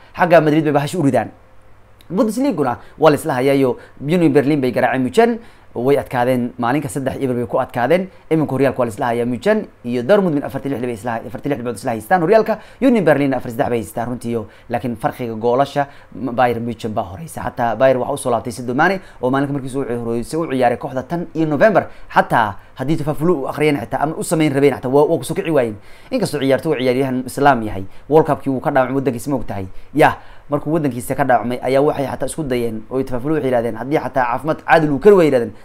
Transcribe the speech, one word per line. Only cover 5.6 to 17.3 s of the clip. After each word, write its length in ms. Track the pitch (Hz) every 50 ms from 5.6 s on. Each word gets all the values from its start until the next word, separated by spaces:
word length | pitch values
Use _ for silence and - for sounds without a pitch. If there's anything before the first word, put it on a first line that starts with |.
| - - -
way 220 | 113 120 135 143
adkaadeen, 560 | 131 110 - - 123 123 123 131 123 120 120 120 -
maalinka 300 | 120 117 131 151 143 139
saddex 280 | - 147 131 131 -
eber 180 | - 135 127 127
bay 120 | 120 123
ku 100 | 117 - 135
adkaadeen. 500 | 127 - - 123 120 135 165 185 190 185 - - - -
Iminka 220 | 160 160 147 -
horyaalka 260 | 135 131 139 131 120 -
waa 60 | 123
la 60 | 117
isla 140 | 104 107 139
hayaa, 180 | 120 117 120 117
Munchen 420 | 120 123 113 - 202 220 220 - - - - -
iyo 180 | 120 120 123
Dortmund 320 | 120 131 202 202 190 180 147
min 80 | 143 135
afartii 240 | 135 - 135 - 139
lix 120 | 139 110
bay 100 | 123 123
isla, 220 | 120 104 104 123 113 113 107
afartii 220 | 123 107 107 - 120
lix 100 | 113 107
dhibcood 180 | 117 123 117
isla 140 | - - 127
haystaan 280 | 117 110 104 - 185 180
horyaalka, 380 | 160 165 220 220 214 - 214 214 - - - -
Union 220 | 233 277 247 226 170
Berlin 280 | 156 147 135 143 139
afar 180 | 131 123 - 127
saddex 180 | 113 117 143 104
bay 80 | 120 117
haystaan 280 | 107 92 - 120 113 117
runtii, 360 | 127 113 - 117 117 113 107 101 - - - -
laakiin 280 | 117 117 - 127 117
farqiga 380 | 101 - - - - 127 113 113
goolasha, 520 | 110 110 120 120 131 143 143 - 147 139 - - - - - -
Bayern 480 | - - 131 120 135 127 123 117 117
Munchen 300 | 117 120 113 - - 113
baa 100 | 107 120 107 87 92
horeysa. 240 | 95 165 156